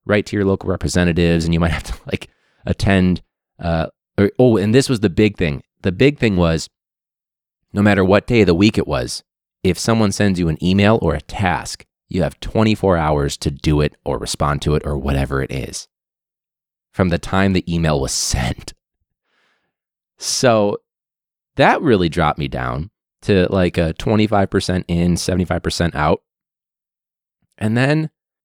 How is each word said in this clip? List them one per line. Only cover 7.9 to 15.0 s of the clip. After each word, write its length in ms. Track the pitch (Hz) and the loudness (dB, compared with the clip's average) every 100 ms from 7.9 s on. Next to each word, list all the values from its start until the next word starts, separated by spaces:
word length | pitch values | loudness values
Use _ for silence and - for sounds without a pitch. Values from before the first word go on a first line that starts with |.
| 98 | 4
what 240 | 95 101 - | 4 2 4
day 140 | 123 | 4
of 60 | 90 | 4
the 80 | |
week 240 | 85 104 104 | 4 2 2
it 80 | 73 | -2
was, 360 | 69 62 - - _ _ _ | -4 -6 -10 -16 _ _ _
if 160 | 95 85 | -2 0
someone 320 | - 113 107 | 0 2 0
sends 280 | - 104 90 | 2 0 2
you 100 | 85 | 0
an 140 | 78 | 0
email 340 | 90 98 101 113 | 0 2 4 2
or 120 | 82 | 0
a 60 | 73 | -4
task, 640 | - - 95 71 - - - _ - | -6 -4 -2 -2 -6 -14 -18 _ -8
you 140 | 92 | -4
have 180 | 73 - | -4 -4
twenty-four 560 | - 110 110 107 98 85 | -6 0 0 2 2 2
hours 400 | 76 73 71 - | 0 0 -2 -4
to 120 | 76 | -6
do 320 | 69 - 73 | -4 0 0
it 120 | 73 - | 0 -4
or 120 | 76 65 | -8 -8
respond 460 | - - 71 71 | -8 -4 -2 -2
to 120 | - | -2
it 120 | 73 73 | -2 -2
or 100 | |
whatever 460 | 73 | -6